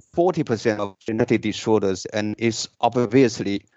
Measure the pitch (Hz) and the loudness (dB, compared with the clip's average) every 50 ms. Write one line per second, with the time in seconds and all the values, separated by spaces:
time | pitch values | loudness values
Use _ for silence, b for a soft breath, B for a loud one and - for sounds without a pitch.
0 | - _ - - 170 185 170 165 143 - 120 104 - 117 107 107 104 101 95 _ | -8 _ -2 0 0 0 0 0 -2 -2 -2 -2 0 0 0 0 -2 -6 -8 _
1 | - - 113 110 120 - 123 107 - 110 95 - - 117 110 107 98 98 95 92 | -6 -4 -2 0 0 2 2 0 0 -2 -6 -4 0 2 2 2 2 2 -2 -2
2 | - - - 107 104 107 107 - 113 117 113 - - - _ _ - 117 113 127 | -6 -8 -6 -4 -4 -4 -4 -2 -2 -2 -2 -2 -6 -10 _ _ -2 0 0 0
3 | 123 107 107 135 135 117 110 - 107 98 101 98 - _ b | 0 2 4 4 4 4 2 0 -4 -4 -4 -6 -6 _ b